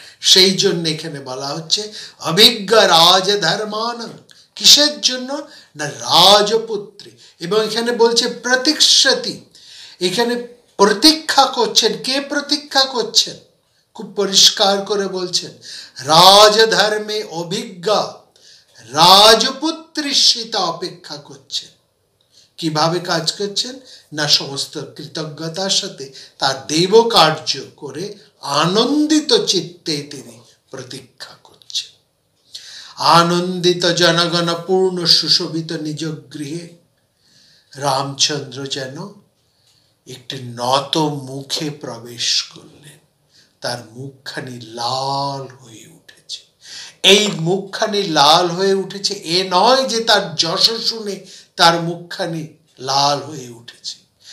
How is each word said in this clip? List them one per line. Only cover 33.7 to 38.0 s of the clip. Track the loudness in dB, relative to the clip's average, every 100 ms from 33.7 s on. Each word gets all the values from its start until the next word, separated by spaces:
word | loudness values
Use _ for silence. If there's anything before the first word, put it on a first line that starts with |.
| 2 0
জনগণ | 2 2 2 0 0 -2 -4 0
পূর্ণ | 2 2 0 0
সুশোভিত | 0 0 -2 -2 -6 -6
নিজ | -8 -8 -8
গৃহে | -8 -10 -14 -14 -12 -12 -14 -20 _ _ _ _ _ _ _ _ _
রামচন্দ্র | -6 -4 -2